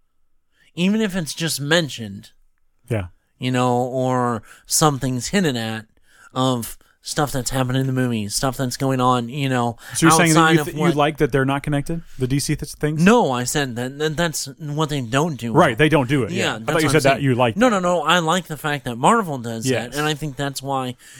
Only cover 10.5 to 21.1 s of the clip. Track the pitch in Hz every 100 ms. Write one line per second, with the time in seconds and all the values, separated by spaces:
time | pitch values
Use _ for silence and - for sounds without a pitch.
10.5 | 165 147 147 170 147 147 156 151 139 131
11.5 | 139 - 143 - 165 - - 127 139 -
12.5 | 147 143 - 151 156 180 240 160 123 123
13.5 | 151 135 117 127 139 156 151 170 - 135
14.5 | 135 151 147 151 147 113 135 170 127 120
15.5 | 135 160 113 151 151 120 143 98 196 156
16.5 | 113 113 160 147 151 135 135 135 120 123
17.5 | 185 247 196 180 175 151 175 160 185 -
18.5 | 151 156 143 131 117 156 233 175 135 117
19.5 | 113 131 120 120 139 151 147 156 131 143
20.5 | 135 135 135 127 127 -